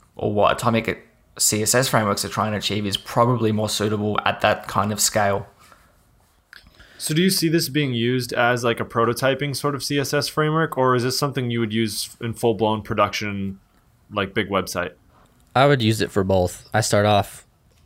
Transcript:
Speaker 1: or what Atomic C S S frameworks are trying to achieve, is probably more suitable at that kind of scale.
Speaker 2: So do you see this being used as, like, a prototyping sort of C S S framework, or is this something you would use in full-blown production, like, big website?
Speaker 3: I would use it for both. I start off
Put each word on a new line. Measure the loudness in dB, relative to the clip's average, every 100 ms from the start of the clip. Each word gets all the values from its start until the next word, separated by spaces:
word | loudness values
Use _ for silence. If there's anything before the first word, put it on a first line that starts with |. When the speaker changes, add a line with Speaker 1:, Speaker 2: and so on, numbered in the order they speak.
| _ -6
Speaker 1:
or | -2
what | 2 2
Atomic | 2 2 0 0 -6 -12 _ _ -4
C | -2 0
S | 2
S | 2 2
frameworks | 0 0 -2 -4
are |
trying | -2 -2
to | -2
achieve, | -2 -2 -2
is | -6
probably | -4 2 2 2 0
more | 0 -2
suitable | -2 -2 0 -2 0 -2
at | 0
that | 2 0 -2
kind | -2 -2
of | 0
scale. | 0 0 0 -2 -6 _ -20 -20 _ _ _ _ _ _ _ -20 -20 _ -20 -12
Speaker 2:
So | -2 2
do |
you | 2
see | 2 2
this | 0 0
being | -2 0
used | 0 0 0 -2
as, | 0 2 2
like, | 0 -2
a | -2
prototyping | 0 0 2 0 0 -4 -4
sort | -4
of | -4
C | -4 -2
S | 0
S | -2 -2
framework, | -2 0 0 0 0
or | 2 2
is |
this | 0 -2
something | -2 -2 -2
you | -2
would | 0
use | 0 -2 -4 -10 -8
in | -8 -2
full-blown | 0 2 0 0
production, | -2 0 0 0 -6 -6 -6 -10 _ _ _ _ _
like, | -4 -2 -4
big | -2
website? | -2 -2 -6 -6 -10 _ _ _ _ _ 4
Speaker 3:
I | 4
would | 6
use | 2 2
it | 0
for | 0
both. | 2 2 2 -4 -4 -2
I |
start | 2 2 4
off | 4 2 -8 -20 _ _ _